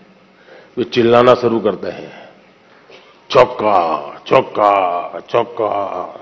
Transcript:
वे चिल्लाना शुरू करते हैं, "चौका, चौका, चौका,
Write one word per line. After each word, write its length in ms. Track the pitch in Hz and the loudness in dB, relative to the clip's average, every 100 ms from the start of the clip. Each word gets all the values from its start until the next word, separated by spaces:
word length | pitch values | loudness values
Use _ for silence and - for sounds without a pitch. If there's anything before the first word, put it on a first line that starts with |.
| _ _ _ _ _ - - - | _ _ _ _ _ -20 -14 -8
वे 60 | |
चिल्लाना 500 | 113 123 117 117 123 | -4 0 4 6 6
शुरू 260 | 117 131 113 | 4 2 0
करते 280 | 101 92 95 | -2 -4 -8
हैं, 420 | - 73 - - _ _ _ _ _ _ - _ _ _ | -12 -16 -18 -20 _ _ _ _ _ _ -20 _ _ _
"चौका, 460 | 135 123 - 107 98 82 76 73 - - | 2 2 2 0 2 0 -4 -8 -16 0
चौका, 460 | 135 - - 104 101 90 87 85 87 - | 0 0 0 2 2 0 -4 -8 -12 -4
चौका, 440 | 120 117 - 107 101 95 90 85 - | -4 -4 -4 -4 -4 -6 -8 -12 -14